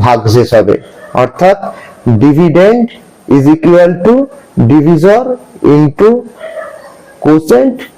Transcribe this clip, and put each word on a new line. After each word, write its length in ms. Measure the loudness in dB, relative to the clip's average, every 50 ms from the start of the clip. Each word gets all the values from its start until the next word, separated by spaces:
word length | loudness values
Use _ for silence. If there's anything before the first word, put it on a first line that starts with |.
| 0
ভাগশেষ 460 | 0 -2 -2 -2 0 0 0 0 0 0
হবে, 180 | 0 0 0 -2 -4 -6 -12 -20 -20 -20 -8 -4 -4 -4
অর্থাৎ 340 | -4 -2 0 0 0 0 -2 -6 -12 -14 -16 -20 -20 -20 -8 -4 -2 0 2 2
dividend 640 | 2 2 2 0 2 2 2 2 2 2 0 -2 -4 -8 -14 -20 _ _ _ _ -2 0
is 80 | 0 2 2 0
equal 380 | 2 2 2 2 4 2 2 0 -2 0
to 80 | 0 0 0 -2 -4 -10 -18 -20 _ _ -2 0 2
divisor 540 | 2 2 2 2 0 2 2 2 0 0 -2 -4 -8 -10 -12 -18 -10 -4 0 0 2
into 340 | 2 2 0 0 0 0 0 0 -2 -6 -12 -18 -20 -18 -16 -16 -16 -16 -16 -20 -20 -20 -20 -20 -20 -20 -20 -16 -6 -2
quotient 540 | 0 0 0 0 0 0 0 0 -2 -4 -8 -12 -20 _